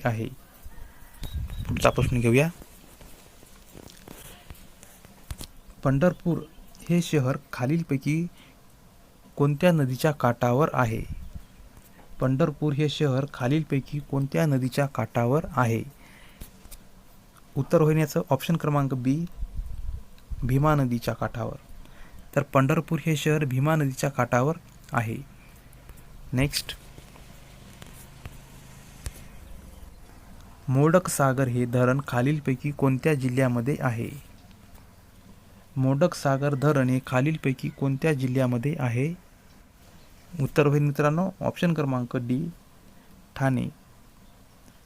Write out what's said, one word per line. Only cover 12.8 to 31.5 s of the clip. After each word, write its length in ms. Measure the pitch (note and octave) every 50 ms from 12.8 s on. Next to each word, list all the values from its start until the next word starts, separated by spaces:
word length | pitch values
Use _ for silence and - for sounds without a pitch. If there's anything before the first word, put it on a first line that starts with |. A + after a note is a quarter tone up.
| D3+ D3
शहर 380 | D3 - D3+ C#3+ B2+ C3 C#3 C#3 -
खालीलपैकी 640 | - C3 B2 C#3+ D#3+ D3+ - D3 C#3 C3 - - D3
कोणत्या 480 | C#3 - C3+ C#3 C#3 C3+ - E3 E3
नदीच्या 400 | D3+ C#3 C3 B2+ B2+ - - C#3+
काठावर 600 | C#3 - - A2 - - B2 A#2 A#2+ C3 D#3+ E3 - -
आहे? 260 | B2+ B2 A#2 A2+ A2 - - - - - - - - - - - - - - - - - - - - - - - - - - - - - - - - - - -
उत्तर 240 | C#3 C3+ - - E3+
होईल 160 | D#3+ D3+ D#3
याचं 260 | D#3 D#3 D3 - E3+ - -
ऑप्शन 260 | C#3 C3 - - E3+
क्रमांक 380 | D#3+ - D#3 D3 C#3+ C#3 C3 C#3+
बी, 300 | C3 B2 C3 C#3 D#3+ E3+ - - - - - - - - - - - - - - - - - - - - - - - -
भीमा 320 | A#2+ B2+ C3+ D3 D#3 D3+
नदीच्या 400 | D3 C3+ B2 A#2+ A#2 - - A2+
काठावर. 420 | - A#2 A2 - A#2 A2 A2+ - - - - - - - - - - - - - - - - -
तर 60 | C#3+ C3+
पंढरपूर 580 | - - C#3 C3+ C3+ D#3+ E3 D3+ - E3 D3+ -
हे 100 | E3 D#3
शहर 280 | C#3+ - D#3 D3+ D3+ D3+
भीमा 320 | C3 B2+ B2+ C3+ D3+ D#3+
नदीच्या 340 | D#3 D3 C3+ C3 - - C#3+
काठावर 440 | - - B2 - - A#2+ B2+ D3+ E3 - - - - - - - -
आहे. 240 | A#2+ A2 A2+ A2 C3+ C#3+ - - - - - - - - - - - - - - - - - - - - - -
नेक्स्ट, 440 | B2 C#3 C#3+ - - - - - - - - - - - - - - - - - - - - - - - - - - - - - - - - - - - - - - - - - - - - - - - - - - - - - - - - - - - - - - - - - - - - - - - - - - - - - - - - - - - -
मोडक 400 | B2+ C3+ D3 D#3+ E3 F#3 F3+ -
सागर 400 | - - C#3+ C3+ B2+ C3 C3+
हे 160 | B2+